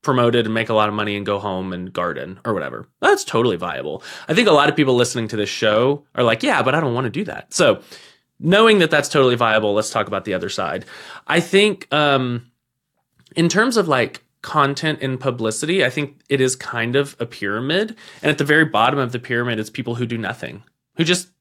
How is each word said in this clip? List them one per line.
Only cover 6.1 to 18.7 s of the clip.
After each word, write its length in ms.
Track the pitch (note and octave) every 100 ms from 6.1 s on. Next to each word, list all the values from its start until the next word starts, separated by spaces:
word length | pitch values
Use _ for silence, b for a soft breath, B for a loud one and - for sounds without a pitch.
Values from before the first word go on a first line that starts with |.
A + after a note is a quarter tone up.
| -
are 80 |
like, 180 | A#2+ A2+
"Yeah, 220 | C#4+ F3
but 100 | B2
I 60 | D3
don't 160 | D3+ A#2
wanna 160 | B2+
do 120 | A2+ G3+
that." 280 | - -
So 280 | - D3 G2+ B B B B B _
knowing 400 | D#3 G3 A3+ G#3
that 100 | D#3+
that's 200 | D3+ C#3+
totally 260 | D3+ C3 A#2+
viable, 400 | A#2 A2 G#2 G2+
let's 160 | G#2+
talk 160 | A2+ F#2+
about 180 | G2 G2+
the 80 |
other 160 | F#2 F2
side. 340 | - F2 D#2+ - B B B -
I 120 | E3
think, 480 | - F#3+ G#3 G3 -
um, 540 | D3 D3 C#3 B2+ A#2+ A#2+ _ _ _ _ _ _ _ _ -
in 120 | E3
terms 300 | E3+ A#3+ A#3
of, 100 | F3
like, 360 | C3 G#2+ - _ _
content 560 | - D3+ C#3 C#3 D#3 D3+
and 160 | C3+ B2+
publicity, 680 | C3+ A#2+ A2 - D3+ F#3+ B2+
I 60 |
think 280 | - C#3+ _ _
it 120 | C#3
is 140 | C3 C3
kind 400 | - A#2+ A2+ C3
of 200 | C#3+ -
a 80 | A#2+
pyramid. 680 | - G2+ G#2+ C3 F3 A3 A3 B B
And 80 | -
at 80 | C#3
the 40 |
very 220 | C#3+ D3+
bottom 320 | D#3